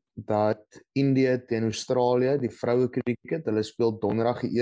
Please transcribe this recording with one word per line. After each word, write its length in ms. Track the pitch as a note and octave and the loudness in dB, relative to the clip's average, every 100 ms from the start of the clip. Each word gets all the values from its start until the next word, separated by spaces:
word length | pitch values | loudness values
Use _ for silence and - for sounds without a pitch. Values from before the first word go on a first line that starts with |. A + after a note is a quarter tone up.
| _ - | _ -12
dat 480 | G#2+ G#2+ G#2+ A2 - - - C3+ | -2 0 2 0 -6 -20 -8 0
Indië 380 | C#3 C3 C3 B2+ B2+ | 2 4 2 0 -2
teen 160 | A2+ A2+ | -2 -2
Australië, 720 | A2 - B2 B2 B2 B2+ C#3+ | -2 -2 0 2 2 2 0
die 120 | A#2+ - | -2 -4
vroue 320 | A#2 B2 B2 | 0 2 0
cricket, 540 | B2+ B2 A#2+ - E3 C3+ | -2 -4 -6 -6 -6 -2
hulle 140 | G#2+ G#2+ | -2 -2
speel 300 | - A#2 G#2+ | 0 -2 0
donderdag 460 | - A2+ A#2 B2 B2 | -2 0 0 0 -2
die 80 | A#2 | 0